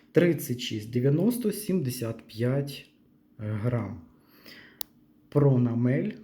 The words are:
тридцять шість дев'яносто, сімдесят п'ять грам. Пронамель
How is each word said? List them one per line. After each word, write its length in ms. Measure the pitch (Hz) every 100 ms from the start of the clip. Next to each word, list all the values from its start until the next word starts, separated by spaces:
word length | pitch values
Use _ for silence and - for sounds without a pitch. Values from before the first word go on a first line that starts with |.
| _
тридцять 480 | - 175 156 - 123
шість 300 | - 107 107
дев'яносто, 640 | 123 135 156 208 240 214
сімдесят 760 | - - 185 131 123 113 113 -
п'ять 640 | 107 120 139 143 - - _ _ _ _ -
грам. 640 | 107 107 117 120 98 87 - _ _ - - - - - - _ _ _ _
Пронамель 840 | 143 139 127 120 117 123 147 208 -